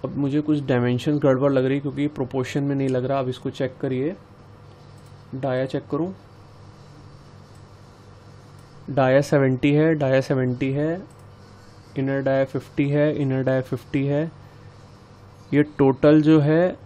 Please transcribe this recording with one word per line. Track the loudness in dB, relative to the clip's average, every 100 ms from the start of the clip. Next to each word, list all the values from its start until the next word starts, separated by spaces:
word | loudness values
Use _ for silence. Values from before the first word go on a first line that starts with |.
अब | -8 -6
मुझे | -2 -2
कुछ | -2 -4 0
डायमेंशंस | 0 0 0 -2 0
गड़बड़ | 2 2 2
लग | 2
रही | 0
है | -2
क्योंकि | -4 -4 -6
proportion | -4 -6 -4 -4 -4
में | -4
नहीं | -2 -2
लग | -2
रहा। | -2 -2
अब | -4
इसको | -6 -8
check | -6 -8 -4
करिए, | -6 -2 -4 -6 -18 -20 -20 -20 -20 -20 -20 -20 -20 -20 -16 -8
dia | -4 -2 -2
check | -6 -6
करूँ, | -4 -4 -8 -20 -20 -20 -20 -20 -20 -20 -20 -20 -20 -20 -20 -20 -20 -20 -20 -20 -20 -20 -20 -20 -20 -20 -20 -20 -20 -4
डाया | 0 4 4
सेवेंटी | 4 2 2 2 2
है, | 4 2
डाया | 2 2 0
सेवेंटी | 2 0 0 -2 -2
है, | -2 -2 -4 -10 -20 -20 -20 -20 -20 -20 -20 -12 -6
inner | -2 -2
dia | 0 0 0
fifty | -4 -6 -2 0
है, | 2 2 0
inner | -2 0
dia | 0 0
fifty | -2 -8 -4 -4 0
है। | -2 -4 -10 -20 -20 -20 -20 -20 -20 -20 -20 -20 -20 -2
ये | 0 0 2
total | 2 4 6 6
जो | 6 4
है | 4 2 0 -4